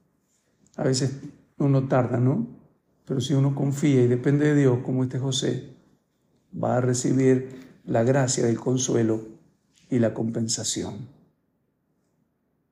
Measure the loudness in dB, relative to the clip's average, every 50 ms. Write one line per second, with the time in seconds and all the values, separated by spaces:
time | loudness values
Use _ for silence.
0 | _ _ _ _ _ _ _ _ _ _ _ _ _ _ -10 -4 -2 -2 0 0
1 | -2 -4 -4 -6 -14 -18 -20 -20 _ _ _ -2 0 2 2 2 2 2 0 0
2 | 0 0 0 2 2 2 2 0 -2 -6 -8 -20 _ _ _ _ _ _ _ _
3 | _ -6 -4 -4 -2 0 2 2 2 2 0 0 -2 -2 -2 0 2 2 4 4
4 | 4 4 2 2 2 2 2 2 2 4 4 4 4 4 2 2 -2 -2 -2 -2
5 | -2 -2 -4 -4 -4 -2 -4 -2 -2 -2 -4 -4 -8 -12 -20 _ _ _ _ _
6 | _ _ _ _ _ _ _ _ _ _ -10 -6 -4 -2 0 0 0 0 -2 0
7 | 0 0 0 4 4 4 4 2 0 -6 -14 -18 -20 -20 -20 _ _ -2 0 0
8 | 2 2 2 2 0 0 0 0 0 0 0 0 -2 -2 -2 0 0 0 0 0
9 | 2 0 0 -2 -4 -12 -20 -20 _ _ _ _ _ _ _ _ _ -4 0 0
10 | 0 0 0 -2 -4 -4 -2 -4 -4 -4 -4 -6 -6 -6 -6 -6 -6 -8 -8 -12
11 | -14 -18 -20 _ _ _ _ _ _ _ _ _ _ _ _ _ _ _ _ _
12 | _ _ _ _ _ _ _ _ _ _ _ _ _ _